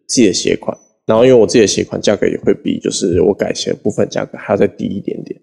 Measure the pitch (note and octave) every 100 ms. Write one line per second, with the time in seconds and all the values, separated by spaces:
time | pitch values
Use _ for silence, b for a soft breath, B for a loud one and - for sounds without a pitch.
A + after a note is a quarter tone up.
0 | - - G#2 E2+ F2 E2+ - - _ _
1 | - A2 C3 B2 G#2 B2 G2 - G2 F#2+
2 | A2 G2+ E2+ - - - F2+ E2 - -
3 | G2 E2+ F2 F#2+ G#2+ - - - G#2 -
4 | - - - - - G#2 G2+ - - G2
5 | - - - -